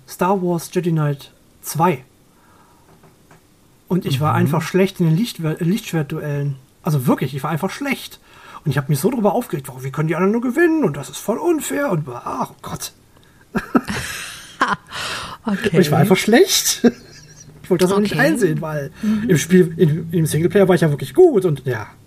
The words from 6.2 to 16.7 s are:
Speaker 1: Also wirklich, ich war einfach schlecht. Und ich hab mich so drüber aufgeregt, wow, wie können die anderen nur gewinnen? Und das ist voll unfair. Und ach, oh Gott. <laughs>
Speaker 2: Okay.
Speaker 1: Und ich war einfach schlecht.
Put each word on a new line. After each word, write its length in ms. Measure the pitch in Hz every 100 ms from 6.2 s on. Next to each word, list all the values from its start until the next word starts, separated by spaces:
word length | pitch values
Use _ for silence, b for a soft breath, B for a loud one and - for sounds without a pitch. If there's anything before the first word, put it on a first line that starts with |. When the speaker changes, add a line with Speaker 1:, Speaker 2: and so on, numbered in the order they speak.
| 147 143 143 135 _ _
Speaker 1:
Also 240 | 185 151 127
wirklich, 280 | 277 135
ich 80 | 143
war 80 | 151
einfach 200 | 160 185
schlecht. 500 | - 285 - - - B B B B
Und 80 | 151
ich 40 | 139
hab 140 | 135
mich 100 | 143
so 100 | -
drüber 220 | 254 202
aufgeregt, 360 | 196 - 151 -
wow, 140 | 127
wie 80 | 135
können 160 | 143 156
die 80 | 170
anderen 160 | 190
nur 100 | 233
gewinnen? 420 | 254 240 349 320
Und 100 | 214 139
das 100 | 135
ist 80 | -
voll 220 | - 254
unfair. 520 | 330 320 - 277 285
Und 160 | 170 147
ach, 380 | 120 - 262 -
oh 60 | -
Gott. 320 | - - - - _ _ b b b
<laughs> 80 | - - - - B B B B B B B - - - B B B B B 226
Speaker 2:
Okay. 240 | 190 208
Speaker 1:
Und 80 | 165
ich 100 | 160
war 80 | 160
einfach 180 | 208 190
schlecht. 680 | - 240 403 - -